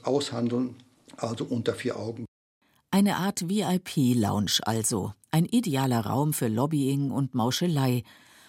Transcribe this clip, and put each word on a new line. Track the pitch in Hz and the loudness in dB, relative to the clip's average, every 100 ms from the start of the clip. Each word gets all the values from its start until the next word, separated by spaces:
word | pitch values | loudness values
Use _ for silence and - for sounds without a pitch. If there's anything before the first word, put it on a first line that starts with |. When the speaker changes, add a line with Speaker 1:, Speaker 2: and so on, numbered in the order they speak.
Speaker 1:
aushandeln, | - 139 139 117 120 120 123 110 - _ - - | -2 -2 -2 -4 -2 -2 -4 -8 -20 _ -20 -8
also | 117 117 139 | -6 -6 -4
unter | 123 113 | -2 -2
vier | 113 123 - | -2 -4 -6
Augen. | 107 117 117 _ _ _ _ _ _ | -8 -10 -12 _ _ _ _ _ _
Speaker 2:
Eine | 190 202 - | 2 4 2
Art | 190 - | -2 -4
V-I-P-Lounge | 165 208 170 180 - - 123 123 101 101 101 - | -2 0 2 0 0 2 4 4 2 0 0 0
also, | - 113 107 110 101 - _ | 0 -2 0 -2 -4 -8 _
ein | 156 170 | 0 2
idealer | 240 220 135 135 120 104 | 2 2 0 2 2 2
Raum | 113 151 | 0 0
für | 147 120 | 0 0
Lobbying | 110 147 151 135 139 139 | 2 2 2 0 0 0
und | 113 135 123 | -2 -2 0
Mauschelei. | 113 - 180 147 131 123 - - - - | 0 0 0 2 2 0 -4 -16 -20 -20